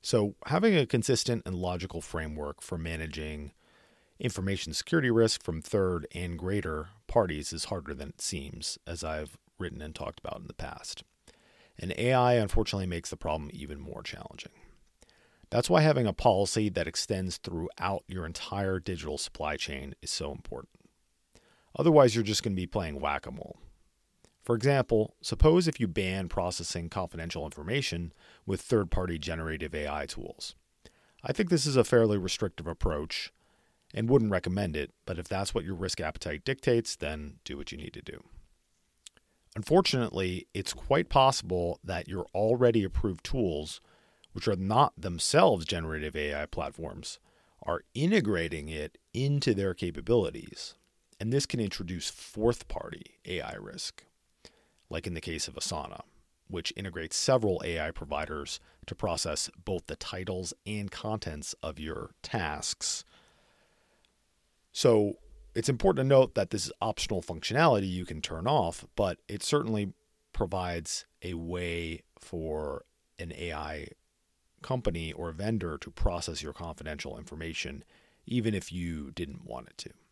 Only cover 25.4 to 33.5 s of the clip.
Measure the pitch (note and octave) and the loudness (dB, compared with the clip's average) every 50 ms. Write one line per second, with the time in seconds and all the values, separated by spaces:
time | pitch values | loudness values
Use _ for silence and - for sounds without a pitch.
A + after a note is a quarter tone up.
25.4 | - D#3 D#3+ F3+ F3+ E3 D3+ - A#2+ G2 D#2+ - G2 F#2 F#2+ F#2+ F#2 E2+ - - | 8 10 10 8 6 4 0 0 -2 0 0 0 0 0 0 0 -2 -2 -2 0
26.4 | F2+ F2+ F2+ - E2+ - - F2 E2 E2 - G2+ F#2 E2+ - E2 E2 E2+ - E2+ | 0 0 -2 -4 -6 -4 -4 -4 -6 -4 -4 -4 -4 -4 -6 -8 -8 -6 -6 -6
27.4 | D2+ D#2 - - D2 E2 A2+ C#3+ C3+ - - E2+ F2 E2 - _ - - - - | -6 -8 -8 -10 -6 -2 -2 0 0 -2 -2 -4 -4 -6 -10 _ -20 -20 -20 -16
28.4 | _ - G2 F2 - - - A2 G2+ E2+ - - F#2 F2+ E2+ D#2+ D2+ E2 E2 D#2+ | _ -4 -4 -4 0 4 4 4 4 4 2 0 2 0 -4 -4 -4 -4 -4 -4
29.4 | E2 D#2+ D#2 D#2 E2 D2+ - D2+ D2 C#2+ D2 D2+ D2 C#2 - - G1+ G1+ - - | -2 -4 -4 -4 -6 -6 -4 -4 -4 -2 -2 -4 -4 -6 -8 -10 -10 -10 -12 -12
30.4 | - - - _ _ _ _ _ _ - _ _ _ _ _ _ - - C3 - | -12 -12 -14 _ _ _ _ _ _ -20 _ _ _ _ _ _ -6 -6 0 0
31.4 | G#3+ E3+ F3 D#3 C3+ D3 C3+ C3 A#2 - - A#2+ A2+ A2 G#2 G2+ F2+ F#2 - - | 2 2 4 2 4 4 6 6 6 8 8 8 8 8 6 2 2 0 -2 -2
32.4 | - F#2+ - - E2+ E2+ E2 - - G2 D#2+ D2 D2+ D#2 - - - - _ _ | -2 -4 -4 -6 -8 -8 -4 0 0 0 2 0 -2 -4 -6 -8 -8 -10 _ _
33.4 | _ _ | _ _